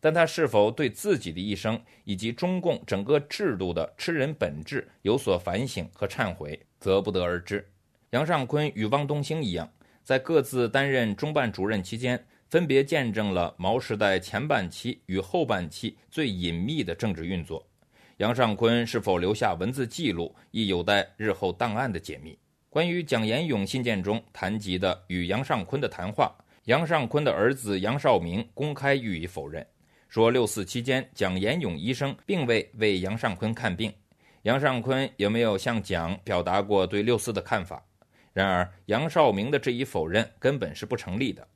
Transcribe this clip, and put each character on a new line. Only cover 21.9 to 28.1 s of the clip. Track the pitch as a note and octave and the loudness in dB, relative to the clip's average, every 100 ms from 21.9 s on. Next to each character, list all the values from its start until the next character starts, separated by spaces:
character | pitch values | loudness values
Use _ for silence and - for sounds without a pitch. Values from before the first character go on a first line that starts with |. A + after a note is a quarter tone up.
的 | F2+ | -4
解 | - D2 | -8 -14
密。 | D#2 D2+ _ _ _ | -14 -20 _ _ _
关 | D3 F3 | -2 0
于 | F3 | -2
蒋 | D#3 A#2+ A2 | 0 0 2
延 | A#2+ | 0
勇 | E3+ A2+ G2 | 0 0 0
信 | C3+ | -2
件 | A#2+ G#2 | 0 0
中 | F#2 A2+ - | 0 -2 -4
谈 | - F#2+ G#2+ | -6 -4 -4
及 | F#2+ F2+ | -2 0
的 | F#2 F2 - | 0 0 -4
与 | F2+ F2 | -4 0
杨 | G#2 | -2
尚 | C#3 C3+ | 0 -2
昆 | F2+ C#3 | -2 -4
的 | B2 | -4
谈 | - F2+ | -4 -6
话， | A2 C#3 - _ _ | 0 0 0 _ _
杨 | - C3 E3 | 2 2 4
尚 | E3 A#2 | 0 2
昆 | D3 | 0
的 | D3 | 2
儿 | E2+ A2+ | 4 2
子 | C3+ A2+ F#2+ | 2 -2 -2
杨 | G2 C#3 | 0 0
绍 | C#3+ | 4